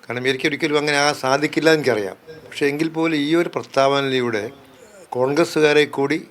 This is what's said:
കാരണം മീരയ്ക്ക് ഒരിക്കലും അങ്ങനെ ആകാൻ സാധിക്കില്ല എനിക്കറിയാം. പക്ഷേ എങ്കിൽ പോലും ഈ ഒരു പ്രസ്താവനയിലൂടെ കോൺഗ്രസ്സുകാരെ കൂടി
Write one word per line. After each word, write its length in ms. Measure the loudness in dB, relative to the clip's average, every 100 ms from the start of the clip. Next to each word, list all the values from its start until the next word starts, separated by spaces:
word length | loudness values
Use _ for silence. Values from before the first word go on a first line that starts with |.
കാരണം 180 | -10 -6 2
മീരയ്ക്ക് 220 | 2 2
ഒരിക്കലും 280 | 0 0 0
അങ്ങനെ 160 | 2 2
ആകാൻ 140 | 2 2
സാധിക്കില്ല 460 | 0 2 0 2 4 4
എനിക്കറിയാം. 400 | 2 -2 -4 -10 -20 -20 -18
പക്ഷേ 160 | -4 -4
എങ്കിൽ 180 | -2 -4 -2
പോലും 220 | -2 -2 0
ഈ 20 | 0
ഒരു 100 | -2 -6
പ്രസ്താവനയിലൂടെ 880 | -6 0 2 2 0 -2 -2 -4 -6 -12 -20 -20 -20 -20 -12 -4
കോൺഗ്രസ്സുകാരെ 720 | -2 0 -2 2 2 2 0 -2
കൂടി 200 | -2 -4 -8